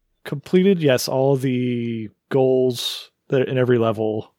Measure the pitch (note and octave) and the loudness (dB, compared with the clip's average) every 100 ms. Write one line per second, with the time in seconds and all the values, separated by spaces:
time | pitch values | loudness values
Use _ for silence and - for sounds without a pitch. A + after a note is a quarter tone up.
0 | _ _ - D3 - F#3 F#3+ F#3 D3 B2+ | _ _ -12 -12 0 2 4 4 2 2
1 | - C3 C3+ C#3 C3+ B2 B2 A#2+ A#2 A#2 | 0 0 0 0 0 -2 -2 -4 -4 -6
2 | A2 _ _ C#3 C3 B2+ B2+ B2 - - | -10 _ _ 0 2 2 0 -2 -8 -10
3 | - _ _ C3+ B2+ C3 A#2+ B2 A2+ G#2+ | -16 _ _ -2 0 0 2 2 2 0
4 | A2 G#2+ - | -4 -6 -10